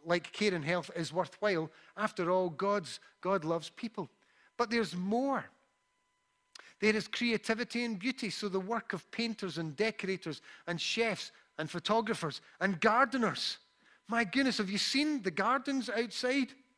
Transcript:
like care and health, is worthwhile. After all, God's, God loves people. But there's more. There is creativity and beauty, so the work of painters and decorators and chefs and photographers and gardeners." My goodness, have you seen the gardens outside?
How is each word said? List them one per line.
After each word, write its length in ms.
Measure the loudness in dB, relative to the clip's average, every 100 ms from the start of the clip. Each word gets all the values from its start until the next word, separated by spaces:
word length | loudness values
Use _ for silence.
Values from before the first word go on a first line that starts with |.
like 280 | 0 0 0
care 220 | 0 2
and 100 | 2
health, 260 | 2 0 -2
is 180 | -4 -2
worthwhile. 600 | 0 -2 0 2 2 0 -6 -14 -4
After 340 | -2 0 2
all, 200 | 2 2
God's, 500 | 0 0 0 -2 -12 -18 _
God 240 | -2 0
loves 260 | 0 -2 -4
people. 400 | -10 -8 -8 -10 _ _ _ _ -2
But 140 | 0
there's 240 | 2 0
more. 560 | -2 0 0 0 -2 -6 _ _ _ _ _ _ _ _ _ _ -20 -20 0
There 160 | 2
is 140 | 2 0
creativity 760 | -2 0 0 0 -2 -2 -2
and 140 | -2 -2
beauty, 320 | -4 -4 -4
so 180 | -4 -4
the 120 | -4
work 320 | -4 -6 -4
of 180 | -8 -6
painters 480 | -4 -4 -4 -6 -4
and 160 | -4
decorators 680 | 0 0 0 -4 -4 -6 -10 -12 -12 -6
and 140 | -4
chefs 520 | -2 0 0 0 -8 -16 _ -8
and 100 | -6
photographers 720 | -4 2 2 2 -2 -4 -6 -12 -2
and 200 | 0 4
gardeners." 760 | 4 6 4 4 0 0 -4 -6 _ _ _ _ -4
My 180 | -2
goodness, 340 | 2 2 2 2
have 120 | 0
you 80 | 0
seen 440 | 0 2 2 0
the 80 | -2
gardens 600 | 0 2 2 0 -2 0
outside? 640 | -2 -2 -2 0 2 0 -4 _